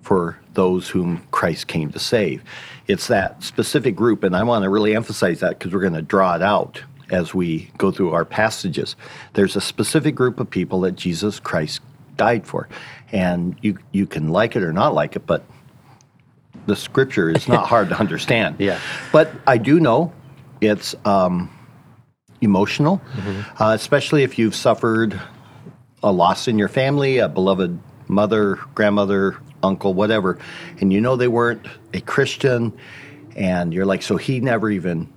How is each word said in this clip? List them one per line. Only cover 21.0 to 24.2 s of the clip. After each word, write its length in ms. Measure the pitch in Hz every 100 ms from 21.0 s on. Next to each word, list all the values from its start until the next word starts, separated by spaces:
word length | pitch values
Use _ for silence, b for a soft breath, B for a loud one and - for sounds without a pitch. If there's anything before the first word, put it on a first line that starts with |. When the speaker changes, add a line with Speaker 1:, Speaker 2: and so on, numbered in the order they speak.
Speaker 1:
um, 460 | 104 98 90 90 87 B B B - - _ _ _ -
emotional, 600 | 107 95 101 - 147 190 -
Speaker 2:
Mm-hmm. 480 | 110 98 98 104 -
Speaker 1:
uh, 100 | 110
especially 500 | 110 - 143 - 156